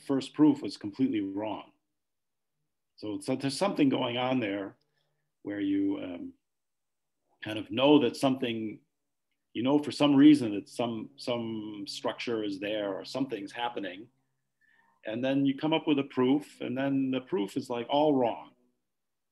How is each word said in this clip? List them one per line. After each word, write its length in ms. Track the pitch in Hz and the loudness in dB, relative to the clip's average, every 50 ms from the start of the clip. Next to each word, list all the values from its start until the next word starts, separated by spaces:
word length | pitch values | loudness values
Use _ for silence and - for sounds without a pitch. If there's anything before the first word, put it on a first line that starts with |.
| - | -4
first 300 | - 139 131 123 - - | -2 -2 -2 -2 -2 2
proof 260 | - 151 151 131 - | 4 4 4 4 2
was 160 | 117 104 - | -4 -8 -10
completely 440 | - - 104 98 - 135 127 113 107 | -10 -10 -8 -4 -2 0 0 0 -2
wrong. 500 | 98 98 95 101 107 107 98 80 - - _ _ _ _ _ _ _ _ _ _ _ _ _ _ _ _ _ _ _ _ _ _ _ _ _ | -4 -4 -6 -6 -6 -6 -8 -10 -12 -16 _ _ _ _ _ _ _ _ _ _ _ _ _ _ _ _ _ _ _ _ _ _ _ _ _
So, 220 | - - 107 101 98 | -12 -8 -8 -8 -6
so 160 | - - 131 | -4 -4 -4
there's 220 | 127 - 135 135 | -2 -2 -4 -2
something 320 | - 185 202 196 - 151 135 | -2 -2 0 2 2 2 2
going 280 | - 127 131 120 120 127 | 2 2 0 -2 -2 -2
on 200 | 127 127 131 127 | -2 0 0 0
there 360 | 113 101 98 101 95 95 - _ _ _ _ _ _ _ _ _ _ _ _ _ | 0 -2 -2 -4 -6 -8 -12 _ _ _ _ _ _ _ _ _ _ _ _ _
where 180 | - 101 101 101 | -12 -8 -6 -4
you, 380 | 101 98 98 98 98 98 98 95 98 | -2 0 0 0 0 -2 -2 -4 -6
um, 300 | 92 87 87 - 87 - _ _ _ _ _ _ _ _ _ _ _ _ _ _ _ _ _ _ _ _ _ - | -10 -10 -10 -12 -14 -16 _ _ _ _ _ _ _ _ _ _ _ _ _ _ _ _ _ _ _ _ _ -12
kind 140 | 127 - | -10 -10
of 140 | 107 98 - | -10 -8 -6
know 260 | 104 120 131 143 151 143 | 0 4 8 8 8 8
that 160 | 123 117 113 | 6 4 0
something, 640 | - - 139 127 131 135 120 113 113 110 107 104 - _ _ _ _ _ _ _ _ _ _ _ _ _ _ - | 0 0 0 0 0 -2 -4 -4 -4 -6 -8 -10 -12 _ _ _ _ _ _ _ _ _ _ _ _ _ _ -6
you 100 | 107 113 | -2 0
know, 160 | 131 143 151 | 2 2 2
for 120 | 147 - | 0 -2
some 240 | - - 147 147 143 | 0 2 4 6 8
reason 380 | 135 143 151 151 123 123 110 104 | 10 10 10 10 8 6 0 -4
that 160 | 98 95 - | -4 -6 -6
some, 400 | - - 120 120 117 107 98 - - | -4 -4 -4 -2 -4 -6 -8 -12 -14
some 640 | - - - 120 120 117 113 113 110 104 107 107 101 101 | -10 -6 -4 -4 -4 -4 -4 -6 -6 -8 -10 -12 -12 -12
structure 560 | - - - - 120 110 - - 127 117 110 107 | -12 -10 -8 -6 -6 -6 -6 -6 -4 -4 -4 -4
is 160 | 104 98 92 | -4 -6 -6
there 340 | 101 101 110 107 104 101 95 | -6 -4 -4 -4 -4 -4 -6
or 100 | 90 82 | -8 -8
something's 480 | - - 131 135 131 120 101 101 98 | -8 -8 -6 -6 -6 -6 -8 -10 -10
happening. 540 | - 117 120 123 120 117 101 92 87 95 113 - _ _ _ _ _ _ _ _ _ _ _ _ _ _ _ _ _ _ - | -8 -8 -6 -6 -6 -8 -8 -10 -10 -14 -16 -20 _ _ _ _ _ _ _ _ _ _ _ _ _ _ _ _ _ _ -10
And 160 | 110 110 120 127 | -8 -6 -4 -2
then 200 | 131 139 139 139 | 0 0 2 2
you 120 | 139 135 | 0 0
come 160 | 135 156 156 160 | 0 0 0 0
up 140 | 160 160 | 0 2
with 100 | 160 147 | 2 0
a 60 | 139 139 | 0 0
proof, 580 | 139 - 131 127 127 139 151 147 - - - | -2 0 2 2 4 2 2 0 -6 -14 -12
and 160 | 131 123 123 | -10 -8 -4
then 320 | 131 135 139 139 135 135 131 | -4 -2 -2 0 0 0 -2
the 120 | 131 131 | -2 -4
proof 360 | 127 - 180 196 202 190 - | -4 -4 -4 -4 -4 -4 -6
is, 100 | - - - | -6 -6 -4
like, 180 | 123 120 117 - | -6 -6 -4 0
all 240 | 139 143 151 156 147 | 0 2 4 4 4
wrong. 380 | 131 123 113 95 78 73 - _ _ _ _ _ _ _ _ _ _ _ _ _ _ _ _ | 4 2 0 -2 -4 -10 -16 _ _ _ _ _ _ _ _ _ _ _ _ _ _ _ _